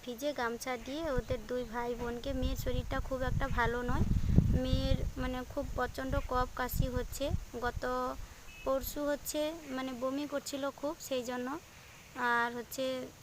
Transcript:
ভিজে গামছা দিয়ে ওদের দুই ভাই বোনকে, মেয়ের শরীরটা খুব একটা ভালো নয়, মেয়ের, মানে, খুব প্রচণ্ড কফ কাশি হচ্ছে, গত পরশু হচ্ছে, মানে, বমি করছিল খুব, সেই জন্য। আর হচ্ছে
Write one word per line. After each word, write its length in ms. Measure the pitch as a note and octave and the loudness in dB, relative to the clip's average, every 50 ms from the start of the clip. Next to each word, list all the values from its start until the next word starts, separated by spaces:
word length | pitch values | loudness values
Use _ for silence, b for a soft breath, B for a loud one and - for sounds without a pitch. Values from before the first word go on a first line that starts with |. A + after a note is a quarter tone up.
| - | -4
ভিজে 280 | B3 B3 A3 C4+ D4 C#4+ | -8 -6 -2 -2 -2 0
গামছা 440 | C#4 B3 A3+ A#3 A#3 - C4+ B3+ A#3 | 0 0 -2 -2 -2 -2 -4 -4 -4
দিয়ে 340 | A3+ B3+ C4+ D4+ E4 D#4+ | -4 -4 -4 -2 0 0
ওদের 280 | C4 - - - B3+ B3 G#3+ - | 2 0 2 0 -2 -2 -2 -2
দুই 160 | B3 B3 B3 | -2 -2 -2
ভাই 320 | A3+ G#3+ A#3+ A#3+ A#3+ B3 | -2 -4 -2 -2 -2 -2
বোনকে, 380 | A#3 A#3+ A#3+ A#3+ A#3+ A#3 C#4 C#4 | -2 -2 -4 -4 -4 -2 -2 0
মেয়ের 220 | C4 B3+ B3+ B3+ | 0 2 0 0
শরীরটা 440 | - - C4 B3+ B3+ B3 - C4+ C4+ | 0 0 0 0 0 0 0 -2 -2
খুব 240 | C4 - C4+ B3+ C4 | 0 -2 -2 0 0
একটা 240 | B3+ B3 - C4+ C4+ | 2 2 2 2 2
ভালো 340 | - A#3+ A#3 A3+ A#3 B3 | 4 4 4 4 4 2
নয়, 240 | B3 B3 A3+ A3+ - - B B B B B B B - - B3+ | 2 2 4 4 6 6 B B B B B B B 8 6 4
মেয়ের, 360 | B3+ C4 C4 C4 C4 C4+ C4+ C4 C4 - - C4+ | 4 4 2 4 4 4 4 4 2 -2 -2 -2
মানে, 260 | B3+ B3+ B3+ B3+ B3+ - | -2 -2 -2 -2 -4 -4
খুব 160 | - C#4+ C4+ B3+ - | -2 -2 -2 -2 0
প্রচণ্ড 440 | - B3 A#3 - - C4 C4 C4 C#4+ C4+ - | -2 -2 -2 -2 -4 -4 0 0 0 0 2
কফ 180 | C4 B3 B3+ B3+ - | 2 2 2 2 0
কাশি 320 | - B3+ A#3+ - - - C4 | -4 -4 -2 2 2 2 2
হচ্ছে, 420 | A#3+ B3+ A#3 - - - C#4 D4 F4 - - - - A#3+ | 2 0 -2 -2 -2 -2 -2 0 0 -2 -2 -4 -6 -2
গত 540 | A#3 A#3+ A#3 - - B3 B3+ B3+ B3+ B3+ C4 - B B B B B B - - - | -2 -2 -2 -2 -2 -2 0 0 -2 -2 -4 -6 B B B B B B -12 -6 -2
পরশু 400 | - C4+ C4+ B3 - - D4 D4 | 0 0 0 0 -2 -4 -2 0
হচ্ছে, 480 | C#4+ D4 C#4+ - - - D4+ D4+ D4+ D#4+ E4+ D#4 C#4 | 0 0 -2 -2 -4 -2 0 0 0 -2 -6 -8 -6
মানে, 240 | C4 C4 C4 C4 C4 A#3 | -4 -4 -4 -4 -4 -2
বমি 280 | B3+ C4 C4+ C#4 D4 C#4 | -2 -2 0 0 -2 -2
করছিল 420 | D4 C#4 - - - C#4 C4+ C#4 | -4 -4 -4 -4 -6 -2 -2 -4
খুব, 260 | C4 - - C#4+ D#4+ - | -4 -2 -4 -4 -4 -4
সেই 240 | - - C4+ B3+ A#3+ | -6 -4 -2 -2 -2
জন্য। 360 | A#3+ B3 B3 B3 B3+ C#4 E4+ - - B B B B B B B - - | -2 -4 -4 -4 -4 -6 -6 -10 -12 B B B B B B B -14 -6
আর 400 | C4 B3 A#3+ A#3+ A#3+ A#3 A#3+ A#3+ | -2 2 2 4 4 2 2 0
হচ্ছে 520 | A#3+ A#3 - - - C4 C4 C4 B3+ B3+ B3+ - - | -4 -8 -6 -4 -2 -2 0 0 -2 -4 -8 -12 -16